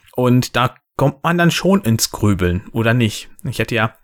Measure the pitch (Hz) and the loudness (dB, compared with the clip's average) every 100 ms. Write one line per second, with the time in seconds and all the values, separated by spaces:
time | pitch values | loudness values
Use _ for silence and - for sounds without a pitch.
0 | _ - 127 127 - 120 127 - _ - | _ -2 2 2 2 0 -2 -4 _ -2
1 | 139 - 165 175 170 - 175 196 151 113 | -2 -2 -2 2 2 2 2 2 2 -2
2 | - - 104 92 90 90 - 113 113 123 | -2 -2 0 0 0 -2 -6 -4 0 2
3 | 110 - - - 143 - 110 123 113 - | 0 -2 -14 -14 -10 -6 -4 -2 -4 -6